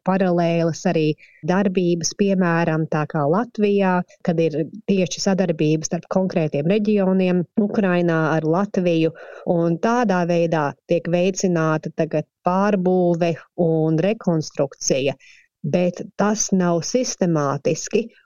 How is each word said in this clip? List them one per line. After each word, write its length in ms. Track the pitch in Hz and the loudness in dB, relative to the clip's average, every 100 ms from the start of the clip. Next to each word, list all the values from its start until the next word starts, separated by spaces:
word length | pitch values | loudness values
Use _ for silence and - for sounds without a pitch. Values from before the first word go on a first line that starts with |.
| - | -2
paralēlas 760 | 190 190 175 170 170 165 156 185 | 0 2 2 2 2 0 0 0
arī 160 | 165 156 156 - - 156 | 2 0 -2 -10 -8 -2
darbības, 720 | 185 202 190 175 170 160 - | 0 0 0 0 0 -4 -2
piemēram, 720 | 202 185 180 165 170 156 156 | 0 2 2 2 0 0 -2
tā 160 | 156 151 | -2 -2
kā 140 | 160 143 | -2 0
Latvijā, 680 | 180 240 - 208 202 190 180 - - - | 0 -2 -2 0 2 2 0 -4 -6 -2
kad 140 | 165 | 0
ir 240 | 165 151 160 - - | 0 -2 -6 -8 -2
tieši 320 | 196 180 - | 0 0 -2
sadarbības 720 | 202 185 180 160 151 156 160 | -2 0 0 0 0 0 -2
starp 180 | 170 - | -8 -2
konkrētiem 560 | 190 190 175 156 190 165 | -2 0 0 -2 -2 0
reģioniem 760 | 214 208 208 185 190 185 180 165 - | 0 2 2 2 2 2 0 0 -2
Ukrainā 600 | 208 - 196 175 170 160 156 | 0 0 2 2 2 2 2
ar 140 | 156 156 | 0 0
Latviju, 640 | 170 202 196 175 165 160 160 - - - | 0 0 0 0 2 0 -4 -16 -10 -2
un 320 | 175 170 165 | 0 0 0
tādā 460 | 226 240 233 180 170 | 0 0 2 0 2
veidā 460 | 175 170 160 151 - - | 0 2 0 -2 -4 -2
tiek 180 | 170 165 | -2 0
veicināta 880 | 175 185 190 190 170 156 156 165 | 0 0 0 0 2 2 0 -4
tagad 320 | - 160 151 - _ | -4 -2 -2 -4 _
pārbūve 960 | - 185 202 202 180 185 175 170 170 160 - - | -2 0 2 2 2 2 2 2 0 -2 -10 -2
un 380 | 170 160 160 160 | 0 2 2 2
rekonstrukcija. 1120 | 185 233 - 160 - - 139 - - 135 139 127 - - _ _ | 0 0 0 -2 -2 -4 -4 -4 -6 -2 -4 -4 -14 -20 _ _
Bet 400 | 151 180 180 175 - | -4 0 -2 -4 -14
tas 380 | - 202 214 - | -2 0 0 0
nav 300 | 190 175 170 - | 0 2 0 0
sistemātiski, 1160 | 254 240 - 180 151 143 143 - 156 - 233 226 - | -2 -2 -2 0 0 0 -2 -2 -4 -2 -4 -4 -12